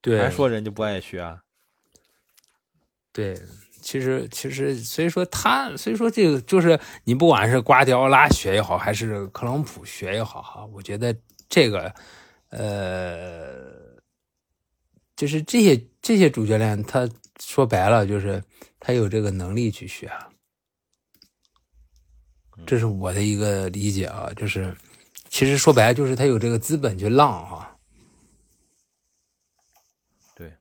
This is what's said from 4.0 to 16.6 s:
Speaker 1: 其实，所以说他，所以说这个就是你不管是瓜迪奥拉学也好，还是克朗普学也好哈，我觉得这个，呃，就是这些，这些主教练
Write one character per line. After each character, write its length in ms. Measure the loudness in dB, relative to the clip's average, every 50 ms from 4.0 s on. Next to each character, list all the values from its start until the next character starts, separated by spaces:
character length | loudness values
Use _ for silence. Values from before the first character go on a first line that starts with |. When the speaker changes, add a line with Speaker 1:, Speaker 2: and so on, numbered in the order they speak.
| -2 -2 -2 -2 -4 -8
Speaker 1:
其 200 | -12 -10 -10 -10
实， 260 | -6 -4 -4 -4 -4
所 260 | -6 -8 -8 -4 -2
以 60 | -2 -2
说 160 | 0 -2 -4
他， 500 | -4 -4 -2 0 2 0 0 -2 -6 -10 -8
所 120 | -6 -6
以 60 | -4
说 140 | 0 -2 -2
这 200 | 2 4 4 4
个 80 | 4 2
就 180 | 0 2 2 4
是 180 | 6 6 4 4 2 -10 -20 -8 _
你 100 | -2 2
不 120 | 4 6
管 240 | 6 6 6 4 4
是 80 | 2 2
瓜 200 | 4 6 6 6
迪 120 | 6 6 4
奥 140 | 4 4 6
拉 200 | 6 6 6 6
学 260 | 4 0 2 0 0
也 60 | 0
好， 160 | 0 0 -4
还 160 | -4 -2 -4
是 340 | -4 -4 -4 -6 -6 -8 -8 -10
克 180 | _ -10 -8
朗 160 | -6 -4 -4
普 200 | -6 -6 -10 -18 -18
学 260 | -18 -14 -12 -8 -6
也 100 | -4 -6
好 200 | -6 -6 -10 -16
哈， 240 | -16 -16 -18 -18 -18
我 160 | -16 -18 -16
觉 160 | -12 -10 -8 -4
得 180 | -2 -2 -4 -4 _ _ _ -20 _ _
这 220 | 4 4 4 4
个， 240 | 2 -4 -6 -8 -12 -14 -20 -20 -20 -20 -20 _ _ _ _ _
呃， 1500 | -10 -8 -6 -6 -4 -6 -6 -6 -6 -6 -8 -8 -10 -12 -14 -14 -14 -16 -16 -16 -16 -18 -20 -20 -20 -20 -20 -20 -20 _ _ _ _ _ _ _ _ _ _ _ _ _ _ _ _ _ _ _ _ _ _ _ _
就 100 | -6 -6
是 140 | -4 -4 -4
这 200 | -6 -2 2 6
些， 200 | 6 6 6 4 2 _ _ _
这 160 | -2 2 4 6
些 100 | 6 4
主 180 | 4 0 -2
教 120 | 0 0
练 240 | 2